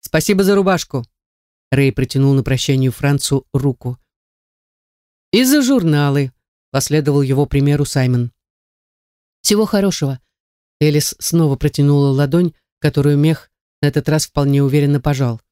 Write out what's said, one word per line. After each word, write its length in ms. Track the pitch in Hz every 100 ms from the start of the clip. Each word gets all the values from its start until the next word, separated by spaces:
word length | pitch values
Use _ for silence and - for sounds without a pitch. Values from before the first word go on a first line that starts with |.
«Спасибо 420 | - 160 - 196
за 120 | 196
рубашку». 500 | 202 190 208 - 135 120 _ _ _ _ _ _
Рэй 220 | 139 139
протянул 420 | - 131 135 135
на 80 | 135
прощание 480 | 127 127 - 135 131
Францу 560 | - 143 143 - 139 -
руку. 460 | 139 139 123 123 123 _ _ _ _ _ _ _ _ _ _ _ _ _
«И 120 | 214
за 180 | 254 294
журналы», 720 | 254 269 165 147 143 139 139 _ _ _ _
последовал 500 | 135 - 147 143 143
его 240 | 135 135 143
примеру 380 | 139 139 147
Саймон. 480 | 143 - 127 123 120 _ _ _ _ _ _ _ _ _ _ _
«Всего 240 | - 208 220
хорошего». 540 | 208 196 - 139 135 _ _ _ _ _ _
Элис 340 | 151 147 143 -
снова 380 | - 165 160 135
протянула 540 | 151 - 143 143 143
ладонь, 440 | 135 143 165 180 - _ _
которую 380 | 151 143 143 143
Мех 320 | 151 160 - _ _ _
на 40 | 147
этот 220 | 143 143
раз 180 | 156 -
вполне 360 | - 143 139
уверенно 380 | 139 143 143 143
пожал. 400 | 139 135 127 113 _